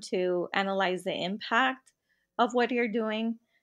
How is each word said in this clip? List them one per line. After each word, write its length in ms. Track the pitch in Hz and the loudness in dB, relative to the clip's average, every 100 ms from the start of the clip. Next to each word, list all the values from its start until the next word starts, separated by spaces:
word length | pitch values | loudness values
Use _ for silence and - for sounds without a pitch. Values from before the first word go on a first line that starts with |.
| - | -4
to 380 | 190 180 175 170 196 | 0 0 0 0 -2
analyze 480 | 196 196 185 185 | 0 2 0 0
the 100 | 185 | -4
impact 800 | - 175 202 - 233 262 262 _ _ _ _ _ - | -4 -4 -6 0 2 2 -2 _ _ _ _ _ 0
of 140 | 233 | 2
what 180 | 247 233 | 2 2
you're 160 | 240 240 | 2 0
doing, 500 | 233 220 214 226 226 _ _ | 0 -2 -2 -2 -4 _ _